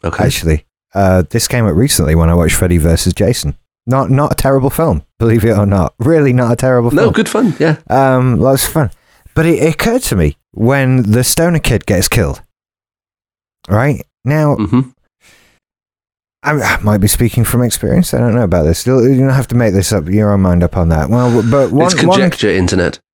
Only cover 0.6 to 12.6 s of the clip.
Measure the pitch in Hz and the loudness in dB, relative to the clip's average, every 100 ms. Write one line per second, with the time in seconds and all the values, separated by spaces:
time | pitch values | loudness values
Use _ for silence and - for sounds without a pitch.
0.6 | _ _ _ 98 95 92 82 117 - 123 | _ _ _ -2 2 2 0 -4 -2 -2
1.6 | 110 82 82 - 76 82 82 85 80 - | 0 0 0 0 0 2 2 2 0 0
2.6 | 92 87 78 82 - 82 98 - 73 69 | 0 0 2 0 -2 -2 -2 -2 -6 -8
3.6 | _ _ - 131 120 135 147 - 139 135 | _ _ -4 -2 0 0 0 -2 0 0
4.6 | 131 - 160 82 - _ 117 113 107 104 | 0 -2 -2 -2 -6 _ 0 2 2 0
5.6 | 101 101 82 _ 117 165 139 127 120 127 | 2 0 -2 _ 0 2 2 2 0 0
6.6 | 131 127 120 - 226 - - - 247 - | 0 0 0 2 0 0 -2 0 -2 0
7.6 | 160 151 - 127 135 131 127 120 127 135 | -2 -2 -2 0 2 2 0 0 0 0
8.6 | - 165 127 - _ _ - - 160 165 | -2 -2 -4 -6 _ _ -8 -2 0 0
9.6 | 160 160 226 240 - 101 78 - _ - | 0 -2 -2 -2 -2 -2 -2 -2 _ -2
10.6 | 113 139 131 131 104 113 127 - 165 165 | 0 0 0 0 2 0 0 0 0 0
11.6 | - 113 - 185 180 - 80 - - _ | 0 -2 0 -2 0 0 -2 -4 -14 _